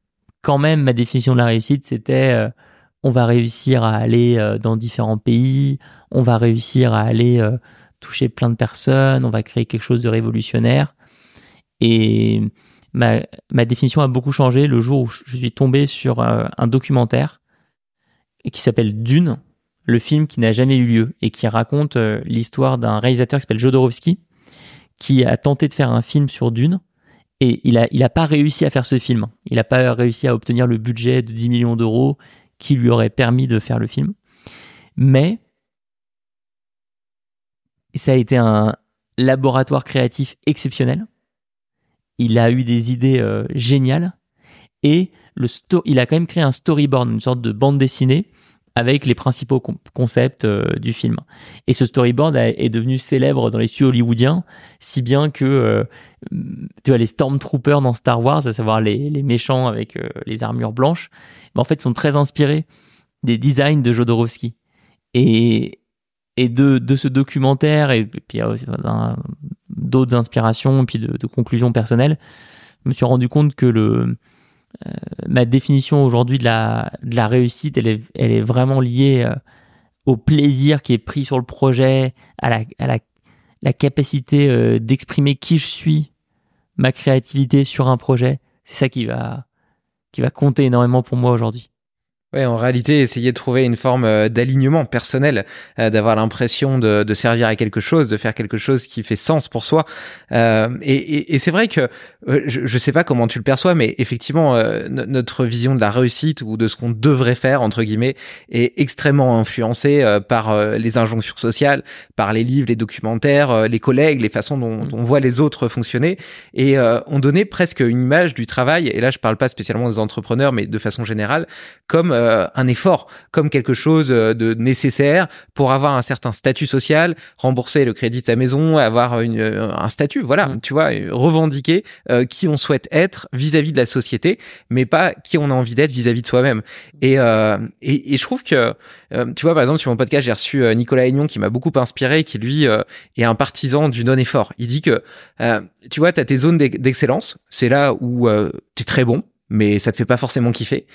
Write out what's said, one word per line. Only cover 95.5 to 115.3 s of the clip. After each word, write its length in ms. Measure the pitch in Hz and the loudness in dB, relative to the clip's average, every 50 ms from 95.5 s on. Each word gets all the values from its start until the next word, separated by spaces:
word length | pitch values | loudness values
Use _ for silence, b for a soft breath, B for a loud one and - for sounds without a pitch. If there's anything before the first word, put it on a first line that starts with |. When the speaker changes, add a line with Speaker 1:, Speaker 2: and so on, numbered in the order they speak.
| B B B B B - | B B B B B -2
Speaker 2:
euh, 100 | 113 110 | -2 2
d'avoir 260 | 107 107 104 117 110 | 2 2 2 2 2
l'impression 640 | 107 110 113 - - 123 117 - - 143 135 135 127 | 2 0 -2 -2 -2 -2 -2 0 0 0 0 2 2
de, 240 | 113 107 104 104 107 | 2 2 2 2 2
de 100 | 107 107 | 0 -2
servir 340 | - - 117 117 117 117 | 0 0 0 2 2 2
à 100 | 110 110 | 0 0
quelque 240 | - 117 107 - 110 | 0 -2 -2 -2 -4
chose, 260 | - - 165 160 139 | -2 0 2 2 2
de 80 | 107 107 | 2 -2
faire 180 | 104 - 110 - | -4 -4 -6 -4
quelque 240 | - 110 98 113 | -4 -6 -6 -6
chose 300 | 107 - - 135 123 - | -6 -2 -2 -2 -2 -4
qui 160 | - - 120 104 | -8 -10 -10 -6
fait 140 | - 107 | -4 -4
sens 320 | - - - 160 147 - - | -2 0 0 0 0 -2 -4
pour 160 | - 113 - | -8 -8 -4
soi. 180 | - 156 160 151 B B B B B B B B B | 0 0 0 0 B B B B B B B B B
Euh, 460 | 127 117 117 113 110 110 110 120 123 - | 0 2 2 2 2 2 0 -2 -4 -6
et, 140 | - 139 135 | -2 0 0
et, 400 | 139 - - 151 147 - - 160 | 0 0 -2 -4 -4 -4 -2 -2
et 40 | 131 | 0
c'est 120 | - 175 | 0 0
vrai 160 | 160 202 233 | 0 0 0
que, 220 | 208 - 156 127 B B B B B B B - 120 | 0 0 -2 -2 B B B B B B B -4 -2
euh, 120 | 131 143 - | -2 -2 -2
je, 200 | 143 120 131 131 | -2 -6 -4 -4
je 120 | 120 117 | -2 -2
sais 160 | 123 - 143 131 | 0 0 0 0
pas 100 | 165 175 | 0 0
comment 240 | - 127 120 117 | 0 0 0 0
tu 100 | 120 - | -2 -2
le 60 | 123 101 | -4 -2
perçois, 320 | 139 135 - - 185 175 | -2 -2 0 2 0 2
mais 200 | 156 117 110 - | 2 0 0 0
effectivement, 580 | - 117 - 123 113 - - 139 165 160 139 123 | -4 -4 -4 -4 -8 -6 -4 0 0 2 2 2
euh, 320 | 117 110 110 107 107 - | 2 2 0 -2 -4 -6
no-, 200 | - 127 131 - | -6 -8 -8 -6
notre 360 | 117 135 127 117 - - - 127 | -4 -4 -4 -4 -4 -2 -2 -2
vision 320 | 117 120 117 120 131 135 | -2 0 -2 0 0 0
de 60 | 120 | 2
la 100 | 110 104 | 0 0
réussite 500 | 104 127 127 120 - - 151 160 147 - | 2 2 0 0 0 -2 -2 -4 -4 -4
ou 140 | 120 107 110 | -8 -8 -4
de 140 | 113 113 107 | -2 -2 -2
ce 80 | - | -2
qu'on 140 | - 120 120 | -4 -6 -6
devrait 440 | 113 107 120 151 139 127 127 120 123 | -4 0 2 2 2 4 2 0 0
faire, 260 | - - 131 139 131 | 0 0 0 2 2
entre 220 | 120 107 - 120 113 | 0 -2 -2 -2 -2
guillemets, 320 | 104 107 110 120 135 131 B B B B B B | -2 -2 -2 -2 -2 -4 B B B B B B
est 320 | - - 120 120 120 - - | -6 -2 0 0 0 0 -2
extrêmement 580 | 147 127 - - - 147 139 143 127 127 117 | -4 -4 -4 -2 0 2 2 4 4 2 2
influencée, 640 | 113 110 - - 123 113 113 120 - - 143 143 147 | 0 0 -2 -4 -4 -2 -2 -2 0 0 2 2 4
euh, 200 | 131 107 104 101 | 4 2 2 0
par, 300 | 95 - 120 113 107 110 | 0 -2 -2 -2 0 0
euh, 260 | 107 104 104 107 110 | 0 0 0 0 -2
les 200 | 113 113 117 107 | -2 -2 0 0
injonctions 380 | 120 113 107 117 113 - - - | 0 0 0 -2 -4 -6 -6 -8
sociales, 480 | - - 117 - - 147 143 143 135 - B B B B B B | -4 -4 -4 0 0 2 2 2 0 -4 B B B B B B
par 160 | - 104 101 | -4 -2 0
les 140 | 110 110 117 | 0 -2 0
livres, 240 | 123 131 143 127 113 | 0 0 0 0 0
les 80 | 117 | -2
documentaires, 760 | 110 113 107 - - - 110 117 110 - 143 143 143 147 131 | -2 -4 -8 -8 -8 -6 -6 -4 -2 0 2 2 2 2 2
euh, 160 | 117 110 110 | 2 2 2
les 140 | 110 117 113 | 0 0 -2
collègues, 400 | - 139 123 135 151 156 147 127 | 0 0 2 2 2 2 2 0
les 80 | 110 104 | -2 -2
façons 280 | - 107 - - 147 | -2 -4 -6 -4 -4
dont, 280 | 135 120 113 110 107 110 | -4 -4 -4 -6 -6 -8
Speaker 1:
Mm. 20 | |
Speaker 2:
dont 120 | - 110 113 | -8 -6 -4
on 40 | 117 | 0
voit 160 | 117 147 143 | 2 2 2
les 220 | 131 127 | 2 2